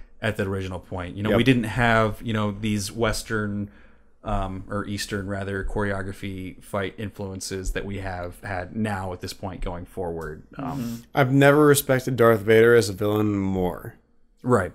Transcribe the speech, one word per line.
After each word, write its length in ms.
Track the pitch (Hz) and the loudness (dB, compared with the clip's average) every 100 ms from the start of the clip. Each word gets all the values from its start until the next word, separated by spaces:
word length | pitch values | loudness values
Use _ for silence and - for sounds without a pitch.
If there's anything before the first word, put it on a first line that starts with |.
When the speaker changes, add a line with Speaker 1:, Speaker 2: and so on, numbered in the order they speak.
| - - | -16 -6
Speaker 1:
at 140 | 110 101 | -4 -4
the 60 | |
original 360 | 95 98 92 90 | -4 -4 -6 -10
point. 360 | - 92 90 98 | -10 -10 -8 -4
You 80 | |
know, 60 | 107 | 0
Speaker 2:
Yep. 80 | 107 | 4
Speaker 1:
we 60 | |
didn't 200 | 117 123 | 4 2
have, 580 | 107 101 120 113 110 104 | 0 0 2 4 2 -2
you 120 | 117 | -4
know, 180 | 110 104 | -2 -2
these 400 | 101 107 104 98 | -4 -4 -4 -4
Western, 800 | 113 110 104 - 110 104 101 101 - - _ _ _ | -4 -2 -2 -4 -4 -4 -6 -8 -12 -20 _ _ _
um, 420 | - 101 95 92 98 | -6 -4 -4 -8 -8
or 160 | 101 98 | -8 -6
Eastern, 420 | 101 - 104 95 | -8 -6 -8 -6
rather, 360 | 98 98 98 | -8 -6 -6
choreography 1000 | - 110 101 98 98 95 101 95 92 - | -4 -4 -4 -4 -8 -10 -10 -10 -12 -14
fight 300 | - 101 95 - | -8 -6 -6 -8
influences 720 | 104 - 98 95 - 95 92 | -12 -10 -10 -10 -8 -6 -6
that 140 | 95 98 | -6 -6
we 140 | 95 | -8
have 400 | 95 90 90 - | -8 -8 -10 -12
had 320 | - 92 90 110 | -10 -8 -8 -6
now 360 | 107 95 92 | -4 -4 -6
at 80 | 90 | -8
this 120 | - | -12
point 280 | - 95 87 | -10 -12 -8
going 240 | 98 87 90 | -8 -8 -12
forward. 580 | - 87 82 78 78 - - | -8 -8 -8 -10 -12 -16 -12
Um, 80 | - - | -8 -6
Speaker 3:
Mm-hmm. 160 | - 117 - - | -8 -10 -4 0
Speaker 2:
I've 160 | 127 | 4
never 340 | 139 139 147 147 | 6 8 8 8
respected 500 | 139 - 131 139 123 | 6 4 0 0 4
Darth 260 | 117 110 | 6 6
Vader 340 | 101 110 117 120 | 6 8 10 8
as 140 | 104 | 4
a 40 | |
villain 440 | 92 104 107 107 101 | -2 0 2 2 0
more. 560 | 98 95 90 80 - - _ _ _ _ | 0 0 0 -2 -12 -16 _ _ _ _
Speaker 1:
Right, 300 | 131 117 90 | 0 0 0